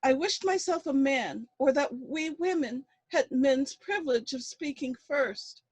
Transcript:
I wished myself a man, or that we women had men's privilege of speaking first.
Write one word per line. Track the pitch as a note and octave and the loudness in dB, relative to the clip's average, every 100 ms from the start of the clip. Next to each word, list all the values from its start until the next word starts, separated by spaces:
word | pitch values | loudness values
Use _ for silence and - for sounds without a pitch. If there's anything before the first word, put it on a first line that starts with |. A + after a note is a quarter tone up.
I | C4+ | 4
wished | C4 F#4+ - | 2 2 -2
myself | F#4+ F#4+ - E4 E4 | 0 0 0 -2 0
a | |
man, | C#4 C4+ C4+ G3 E3+ A3+ _ | 2 4 2 0 -6 -10 _
or | C#4 | 2
that | C4+ C#4+ | 4 0
we | B3 C4 D#4 D#4+ | -4 -6 -4 -4
women | D4+ F4 F4 B3 B3 - _ _ | -2 0 0 -2 -6 -10 _ _
had | E4+ - | 0 0
men's | B3+ C4+ C4 C#4 | 2 4 4 0
privilege | - - G4+ D#4 A#3+ A3+ | -6 -4 -4 0 0 0
of | C4 | -8
speaking | B3 - D4+ C4+ B3+ | -10 -8 -8 -6 -6
first. | B3+ _ C#4+ B3 G#3 - - _ | -8 _ 0 0 -2 -14 -20 _